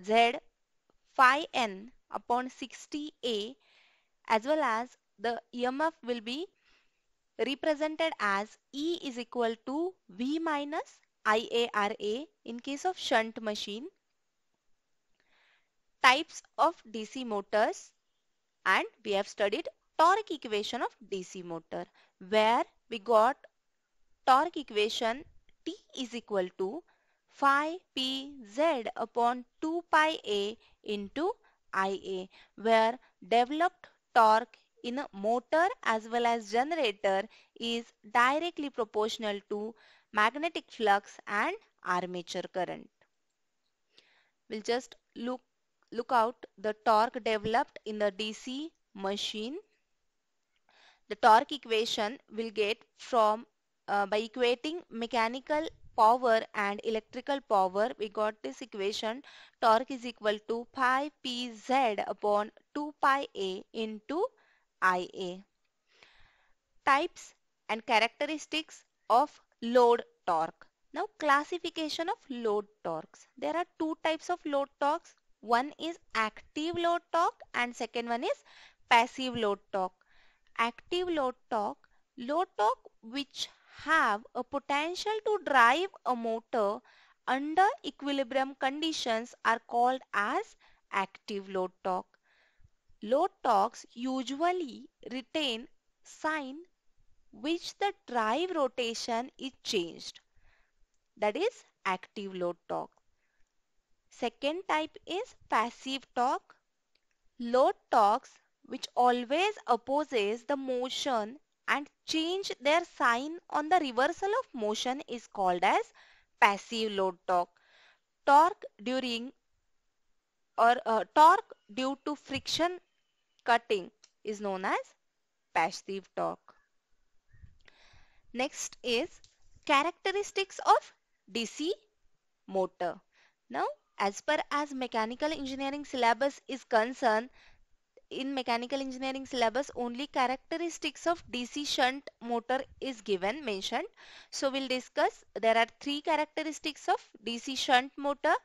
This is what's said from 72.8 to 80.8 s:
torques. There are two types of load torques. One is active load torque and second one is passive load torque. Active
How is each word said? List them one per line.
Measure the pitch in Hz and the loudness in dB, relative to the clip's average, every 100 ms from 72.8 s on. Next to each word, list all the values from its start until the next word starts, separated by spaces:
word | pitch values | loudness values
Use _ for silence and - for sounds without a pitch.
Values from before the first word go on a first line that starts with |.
torques. | 180 160 - - - - | -8 -8 -10 -20 -20 -8
There | 285 320 | -4 -4
are | 349 - | -4 -4
two | 320 330 | -6 -2
types | 320 320 - | -4 -2 -4
of | 359 | -6
load | 320 277 277 - | -2 -2 -4 -2
torques. | 285 339 - _ _ _ | -2 -2 -6 _ _ _
One | 208 233 285 - | 0 0 0 -6
is | 320 330 _ 220 | -8 -10 _ -2
active | 214 - - 302 320 339 | -2 -4 -12 -6 -4 0
load | 339 339 - | 0 0 0
torque | 330 381 - - | 0 2 -2 -6
and | 247 247 240 | -4 -4 -4
second | 226 247 233 | -6 -6 -4
one | 240 | -2
is | 349 571 _ - - _ - | -2 -6 _ -20 -20 _ 4
passive | 240 240 - 254 240 | 4 4 -2 -6 -2
load | 208 202 _ | -2 -2 _
torque. | 196 185 _ _ _ - _ _ - | -4 -4 _ _ _ -20 _ _ -2
Active | 233 - | -2 -4